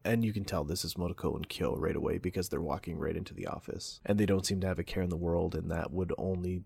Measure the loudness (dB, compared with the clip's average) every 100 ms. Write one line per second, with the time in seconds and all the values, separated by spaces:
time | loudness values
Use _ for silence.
0 | 2 4 4 0 -2 -2 0 -2 -2 -2
1 | -2 0 -2 -2 -4 -2 0 2 0 2
2 | 0 0 0 -2 -2 -2 -2 -2 -4 -4
3 | -2 -2 -6 -8 -6 -6 -6 -8 -8 -6
4 | 2 4 6 4 2 2 0 0 0 0
5 | 0 0 2 4 2 0 -2 -2 -2 -2
6 | -2 0 0 0 0 -2